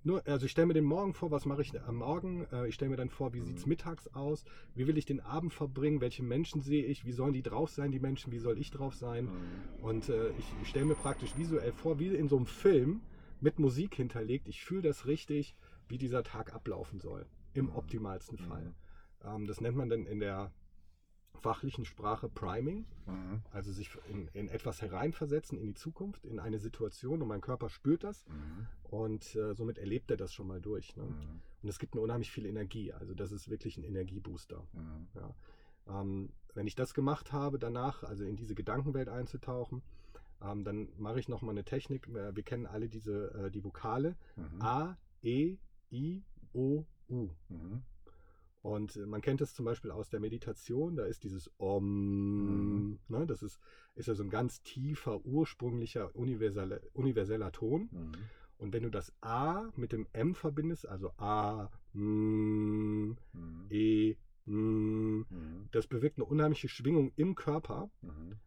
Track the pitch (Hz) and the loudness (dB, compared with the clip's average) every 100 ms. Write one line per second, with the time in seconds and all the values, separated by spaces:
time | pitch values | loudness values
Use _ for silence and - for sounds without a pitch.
0 | 151 185 - 139 131 - 170 160 147 170 | 4 2 2 2 4 6 8 8 8 6
1 | 196 - 170 147 143 139 139 - 120 117 | 2 0 2 2 2 2 0 -2 -4 -2
2 | 120 170 185 175 160 123 120 - 135 131 | 0 0 0 -2 -2 0 -2 0 0 2
3 | 127 - 131 120 117 120 139 170 170 165 | -2 0 -2 -2 -4 0 2 2 0 -6
4 | - 131 143 151 - - - 120 135 156 | -8 -4 -2 -2 -4 -14 -8 2 4 4
5 | 139 139 104 156 175 - 143 127 147 147 | 2 -2 0 -2 -2 -2 -2 2 4 4
6 | 123 - 123 131 165 156 135 147 123 143 | 2 0 0 2 2 0 4 4 4 -2
7 | 120 123 135 131 120 107 160 - 143 131 | -2 0 2 2 0 0 0 2 0 2
8 | 135 135 127 117 120 113 143 135 135 - | 0 0 -2 0 2 2 0 -2 -4 -2
9 | 123 120 123 90 87 90 - - 110 113 | -4 0 0 -2 -4 -6 -8 -6 0 0
10 | 110 113 113 - - - - 135 147 147 | 2 2 2 0 -4 -4 0 4 6 4
11 | 139 - 131 - 165 156 120 - 165 147 | 2 0 -2 -2 2 4 2 2 2 4
12 | 180 185 147 135 120 - 196 156 131 208 | 4 4 6 6 6 6 10 10 8 4
13 | - - - - 143 - 139 123 175 - | -2 -14 -14 4 4 8 6 6 0 0
14 | 123 117 110 135 202 - - 190 165 139 | -2 -2 0 0 -2 -10 -2 2 4 2
15 | 127 151 - 147 147 - - - - 123 | 0 0 2 0 0 -8 -20 -20 -8 -2
16 | 127 123 117 110 110 110 117 95 - 101 | 2 2 0 -6 -6 -8 -6 -4 -4 -8
17 | 92 95 - - - 135 170 127 - 110 | -6 -8 -10 -16 -4 0 0 -2 -4 -4
18 | 104 95 - - 87 80 82 - - - | -4 -6 -8 -8 -6 -6 -8 -10 -14 -18
19 | - - 101 107 104 98 117 127 120 113 | -18 -14 -8 -6 -4 -2 0 0 2 2
20 | 104 104 101 98 98 - - - - - | 0 0 0 0 -4 -8 -18 -20 -20 -20
21 | _ - - - 120 113 135 127 113 - | _ -20 -20 -2 0 0 -2 -4 -6 -2
22 | 104 113 - - 95 104 135 202 226 - | -2 0 -2 -4 -2 0 0 -2 -6 -10
23 | - 92 92 104 107 101 101 98 101 - | -6 -6 -4 -4 -4 -6 -4 -4 -6 -10
24 | - 101 80 101 104 113 - - 110 92 | -8 -6 -6 -4 -4 -2 -4 -4 -4 0
25 | 151 - 151 151 - 131 110 - 160 - | 0 0 0 0 0 -4 -4 -4 -8 -6
26 | 196 196 - 113 117 110 113 - 107 - | -8 -8 -8 -6 -2 -2 -4 -2 -2 -2
27 | 123 160 117 104 - 127 113 - 135 165 | -2 0 0 -2 -2 -2 -4 0 4 4
28 | 202 202 - 76 76 85 113 - - 107 | 2 -8 -10 -8 -8 -6 -8 -8 -6 -2
29 | 110 107 - 110 107 104 113 - 98 113 | -2 -2 -2 0 0 0 -4 -4 -2 -2
30 | - 104 95 - 95 92 104 101 - - | 0 0 0 -6 -8 -6 -4 -4 -6 -10
31 | - 76 73 82 - - 104 - - 117 | -8 -6 -8 -10 -12 -8 -8 -6 -4 0
32 | 110 120 117 - 107 107 98 113 95 82 | 0 0 -2 -4 -4 -2 -4 -4 -6 -6
33 | 98 92 95 101 - 107 - - 80 95 | -8 -6 -4 -6 -6 -4 -4 -6 -4 -2
34 | 92 95 95 85 - 85 85 82 80 78 | -2 -4 -6 -10 -10 -12 -10 -10 -8 -8
35 | 85 - - - - - - - - 98 | -10 -10 -10 -10 -16 -20 -20 -20 -8 -4
36 | 98 98 98 - - - 101 - 127 - | -2 -2 -4 -10 -12 -4 -4 0 0 2
37 | 135 151 - 143 143 135 117 120 135 - | 2 0 -2 0 0 0 -2 0 -2 -2
38 | 107 101 98 104 113 98 87 117 139 135 | -8 -4 -4 -4 -4 -4 0 0 2 0
39 | 131 120 123 127 - 127 117 127 - - | 0 -2 -4 -6 -4 -4 -4 -6 -8 -16
40 | - - - - 101 101 101 107 104 - | -14 -16 -16 -10 -6 -4 -2 -4 -6 -6
41 | 104 123 113 92 113 104 98 135 - 135 | -2 -2 -2 -4 -4 -4 -2 -4 -2 -6
42 | - 117 101 98 - 120 123 107 110 110 | -4 -6 -4 -6 -4 -4 -4 -4 -4 -4
43 | 107 101 104 107 98 101 98 - 113 120 | -4 -2 -2 -4 -4 -4 -8 -6 -2 0
44 | 151 180 - - 78 82 117 131 165 180 | 0 -2 -12 -10 -8 -2 2 2 0 -6
45 | - - 117 127 165 190 - - _ 120 | -16 -6 0 2 2 0 -12 -18 _ -4
46 | 151 190 - - - 127 131 147 156 - | -2 -4 -8 -16 -6 0 2 2 0 -14
47 | - 123 98 80 - 85 87 117 123 - | -6 -4 -4 -6 -12 -10 -6 -6 -8 -14
48 | - - - - - _ 104 107 107 104 | -18 -20 -20 -20 -20 _ -4 -4 -4 -6
49 | 101 107 135 135 143 - 117 117 113 107 | -4 -2 0 0 0 -2 -2 -2 -4 -6
50 | - 110 107 117 - 107 - 123 165 156 | -4 -2 -2 -4 -6 -8 -2 0 0 0
51 | 95 87 101 95 - - 95 98 98 101 | -2 -4 -6 -6 -8 -2 2 2 2 2
52 | 101 101 101 101 101 98 101 101 104 104 | 2 4 4 4 4 4 4 2 0 -4
53 | - 113 160 110 104 - - - - - | -4 0 0 -2 -6 -12 -20 -20 -16 -6
54 | 123 104 101 110 120 - - 131 135 151 | -2 0 0 2 0 -2 -10 -4 -2 -2
55 | - - 120 143 156 - 120 120 117 120 | -2 -4 2 4 4 0 -2 0 -2 -2
56 | 95 110 127 117 107 101 95 101 - - | -4 -2 -2 2 2 2 -2 -4 -6 2
57 | 131 110 95 110 95 - 113 156 226 87 | 4 4 2 0 -2 -2 2 2 0 -6
58 | 80 85 110 - - - 104 113 117 101 | -8 -8 -10 -12 -20 -10 -2 0 0 -2
59 | - - 110 120 147 185 226 131 120 117 | -6 -10 -2 2 2 0 -4 -4 -2 -2
60 | 104 110 143 180 160 143 156 165 - 95 | -2 2 2 2 0 0 0 -2 -4 -4
61 | 92 - 104 107 104 107 98 - - 101 | -4 -2 2 4 4 0 -4 -8 -10 -2
62 | 104 107 107 107 107 107 107 107 107 107 | 2 4 6 4 4 4 4 4 2 2
63 | 107 117 - 85 82 80 98 104 110 107 | 0 -4 -10 -10 -10 -10 -2 4 8 8
64 | 110 107 - - - 104 110 110 107 110 | 6 4 -8 -14 -2 2 4 4 4 4
65 | 110 107 113 90 78 87 101 117 - 120 | 4 2 0 -6 -8 -8 2 2 2 4
66 | 143 - - 151 151 147 127 - 131 165 | 4 4 2 6 6 4 0 0 6 6
67 | 135 - 180 185 - 151 - - 208 - | 6 4 4 4 0 0 -2 -6 -6 -10
68 | 87 78 85 107 | -12 -10 -10 -12